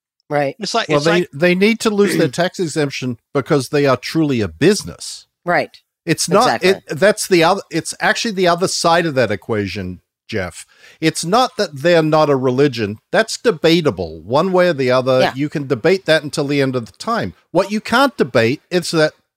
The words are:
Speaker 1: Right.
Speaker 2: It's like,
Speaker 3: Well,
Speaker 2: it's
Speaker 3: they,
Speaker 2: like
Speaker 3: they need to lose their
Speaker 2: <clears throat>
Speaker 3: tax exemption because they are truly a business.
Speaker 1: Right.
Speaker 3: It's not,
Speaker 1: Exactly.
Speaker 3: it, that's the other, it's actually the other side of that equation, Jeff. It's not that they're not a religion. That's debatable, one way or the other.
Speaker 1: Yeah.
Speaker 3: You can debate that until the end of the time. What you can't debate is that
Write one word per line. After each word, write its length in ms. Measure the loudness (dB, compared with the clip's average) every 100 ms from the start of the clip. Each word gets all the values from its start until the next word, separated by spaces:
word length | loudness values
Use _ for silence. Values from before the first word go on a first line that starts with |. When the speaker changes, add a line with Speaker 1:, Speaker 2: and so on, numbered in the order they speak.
| _ _ -6
Speaker 1:
Right. 280 | -2 -2 -6
Speaker 2:
It's 160 | -6
like, 160 | -4 0
Speaker 3:
Well, 80 | 0
Speaker 2:
it's 80 | 2
Speaker 3:
they, 60 |
Speaker 2:
like 180 | 0 -2
Speaker 3:
they 220 | 0 2
need 260 | 4 2 2
to 100 | 0
lose 260 | 2 2 2
their 100 | 0
Speaker 2:
<clears throat> 140 | 0
Speaker 3:
tax 180 | -2 -2
exemption 600 | -4 -2 -4 -4 -8 -8 _
because 380 | -4 0 0 0
they 160 | 0 2
are 100 | 0
truly 460 | -2 -2 0 0
a 60 | -2
business. 800 | 0 2 2 -4 -14 -14 -16 _ _ -2
Speaker 1:
Right. 340 | -2 -2 -10 _ _
Speaker 3:
It's 240 | -4 -2 2
not, 360 | 2 2 2
Speaker 1:
Exactly. 60 | 0 0 -4 0
Speaker 3:
it, 40 |
that's 280 | 2 2 2
the 160 | 2
other, 180 | 4 0 -4
it's 240 | -8 -8 -4
actually 320 | -2 -2 -4
the 160 | 0 0
other 200 | 2 -2
side 380 | 0 0 2 0
of 80 |
that 160 | 0 0
equation, 720 | -2 -4 -4 -4 -6 -10 -12 _ _ -10
Jeff. 380 | -8 -8 -12 -20 _ -20 -4
It's 240 | -2 -2
not 340 | 0 0 0 -2
that 180 | -6 -2
they're 260 | 2 4
not 300 | 4 2 4
a 40 | 2
religion. 640 | 0 2 2 0 -6 -6 _
That's 260 | -2 -2 -2
debatable, 800 | -2 0 2 2 2 -2 -8 -10
one 320 | -2 0 2
way 160 | 2 2
or 60 |
the 160 | 2 2
other. 300 | 2 2 2
Speaker 1:
Yeah. 140 | 2 -2
Speaker 3:
You 120 | -6
can 200 | -4 -4
debate 380 | -2 0 0 0
that 180 | 0
until 220 | -2 -6 -2
the 140 | 0
end 160 | 0 -2
of 120 | -8
the 60 |
time. 420 | -12 -6 -4 -6 -10 _
What 200 | -2 0
you 80 | -4
can't 380 | -2 2 2 0
debate 460 | 0 2 2 -2 -4
is 180 | -4 -2
that 240 | 0 0 -2 _